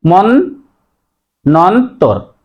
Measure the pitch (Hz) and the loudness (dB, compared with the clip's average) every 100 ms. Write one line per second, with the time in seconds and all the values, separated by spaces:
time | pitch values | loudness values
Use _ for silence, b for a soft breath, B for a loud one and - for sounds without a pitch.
0 | 160 180 214 254 359 - _ _ _ _ | 2 2 2 0 -2 -10 _ _ _ _
1 | _ _ _ _ - 156 175 226 254 - | _ _ _ _ -2 0 2 0 -4 -2
2 | 139 98 - _ | -2 -2 -8 _